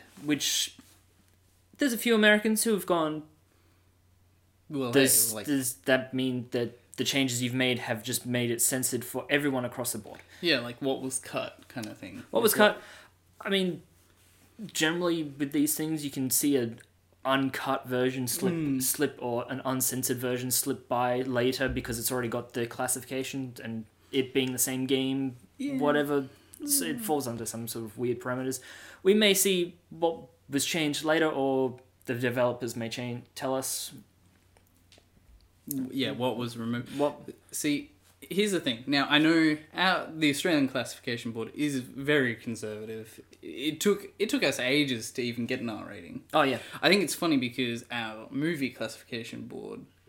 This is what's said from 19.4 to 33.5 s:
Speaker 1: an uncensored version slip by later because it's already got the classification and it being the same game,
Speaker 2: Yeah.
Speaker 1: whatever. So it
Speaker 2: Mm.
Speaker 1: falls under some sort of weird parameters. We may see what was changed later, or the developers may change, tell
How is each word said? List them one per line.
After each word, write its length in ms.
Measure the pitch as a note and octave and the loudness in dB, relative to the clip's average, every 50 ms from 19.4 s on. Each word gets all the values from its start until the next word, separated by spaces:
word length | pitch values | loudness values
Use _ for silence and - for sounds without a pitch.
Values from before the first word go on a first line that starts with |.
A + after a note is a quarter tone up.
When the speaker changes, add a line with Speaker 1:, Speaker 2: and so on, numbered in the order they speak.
| A#2+ - | -2 -4
Speaker 1:
an 100 | C3+ C3 - | -6 -4 -2
uncensored 520 | C3 C3 B2+ B2 - B2+ B2+ B2+ - B2+ | -2 0 0 0 0 0 0 -2 -2 -2
version 320 | A#2+ C3 B2 B2+ A#2+ B2+ B2+ | -2 -2 -2 -2 -2 -2 -2
slip 360 | B2 - - C#3 B2+ A#2+ - | -2 0 0 -2 -4 -4 -4
by 340 | - B2 A#2+ B2 B2 B2 B2+ C3 | -2 0 2 2 2 2 0 0
later 440 | C3+ B2 A#2+ A#2+ A#2 A2+ - C3+ | 0 0 2 2 2 2 2 0
because 320 | B2+ B2 B2+ - - A2+ A#2 | -2 -2 -2 -4 -4 -4 -4
it's 100 | A2+ - C3 | -2 -2 -2
already 160 | B2+ A#2+ A#2 | -2 -2 -2
got 240 | A#2+ A#2+ A#2 - - | -4 -4 -6 -4 -4
the 120 | B2+ A#2 | -4 -4
classification 880 | A#2 - - B2+ B2 - C3 A#2 - C3+ C3 C3 - - C3+ C3 B2 A#2+ - | -2 -4 -4 -2 -2 -2 -4 -4 -6 -6 -6 -4 -4 -6 -6 -6 -8 -10 -10
and 220 | B2+ A2+ A2+ A2+ G#2+ - _ _ _ _ - | -10 -8 -8 -8 -8 -12 _ _ _ _ 0
it 200 | C3+ B2+ B2+ - | 0 0 2 0
being 200 | C#3 C3 C3 B2+ | 0 0 0 0
the 40 | |
same 280 | B2 - C3+ C3 C3 C3 | 0 -2 0 0 -2 0
game, 500 | C3 C#3 C3 C3 C3 C3+ C#3 C3+ C3 A#2+ - - _ _ | 2 2 2 2 0 0 -2 -2 -4 -6 -10 -16 _ _
Speaker 2:
Yeah. 200 | - C4 C#4+ C#4 | -8 -6 -4 0
Speaker 1:
whatever. 500 | - D3 D3 D3 D3 D3 C#3+ D3 C#3+ C3+ C3 - - _ _ - - - | 2 4 4 4 4 4 2 2 0 0 -2 -8 -18 _ _ -16 -10 -2
So 200 | D4 - C#4 - | 0 0 0 0
it 140 | D#3+ D3+ A#2+ | -2 -4 -4
Speaker 2:
Mm. 20 | |
Speaker 1:
falls 260 | A2+ - D3+ C#3+ B2 | -2 0 0 0 0
under 180 | A#2 A#2+ A#2 A#2 | -2 -6 -6 -6
some 220 | - - A2+ A#2 | -6 -6 -6 -8
sort 160 | A2+ - A#2+ A2+ | -8 -6 -8 -8
of 120 | G#2+ G#2 | -8 -6
weird 240 | - B2 B2 A#2 A#2+ | -4 -2 -2 -2 -2
parameters. 400 | - B2+ B2+ C3 C3 C3 B2+ - - - - - - - - - - | -4 -4 -4 -2 -2 -4 -4 -6 -8 -14 -18 -18 -18 -20 -12 0 4
We 100 | F#3+ G#3 | 4 6
may 200 | G#3+ G#3+ G3+ F#3+ | 8 6 6 6
see 420 | F#3+ - G3+ F#3 F3+ F3 F3 - - _ - | 6 4 4 4 2 0 -2 -6 -12 _ -18
what 320 | D#3+ E3 E3+ B3+ B3 - - - _ _ _ - | -2 0 0 0 0 -2 -8 -18 _ _ _ -4
was 160 | C3+ C#3 - | -2 -2 0
changed 380 | - - E3+ D#3 D3 C#3+ C#3+ D3+ | 0 0 0 0 0 0 0 2
later, 240 | D#3 D#3 E3 D#3+ D#3 | 2 4 4 4 2
or 480 | - C3+ C3+ C3+ C3+ C3 C3 B2+ A#2+ - - _ _ _ _ | 2 2 2 2 2 2 2 0 -2 -8 -16 _ _ _ _
the 100 | - B2+ | -6 -2
developers 600 | A#2+ C3 B2 A#2 C3 B2 B2 A#2+ B2 B2+ A#2 A2+ | -2 0 0 2 2 2 2 0 -2 -6 -6 -4
may 100 | A#2+ A2+ A2+ | -6 -6 -6
change, 360 | - - B2 B2 A#2+ A#2+ B2 - - | -6 -6 -6 -6 -8 -10 -12 -14 -10
tell 180 | - C#3 C3 | -6 -4 -2